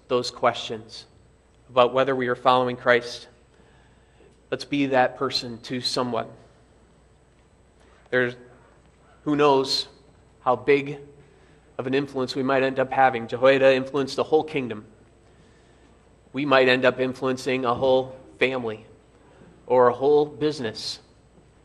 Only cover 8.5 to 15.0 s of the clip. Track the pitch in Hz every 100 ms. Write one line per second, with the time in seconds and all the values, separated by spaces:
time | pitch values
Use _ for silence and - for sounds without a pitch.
8.5 | - _ _ _ _ _ _ 151 143 147
9.5 | 135 135 - - - _ _ _ _ 131
10.5 | 120 117 143 139 143 - - _ _ _
11.5 | _ _ - 127 139 143 135 123 143 131
12.5 | 135 131 131 127 135 131 117 113 120 131
13.5 | 135 135 131 135 143 135 - - 156 151
14.5 | 147 120 107 - _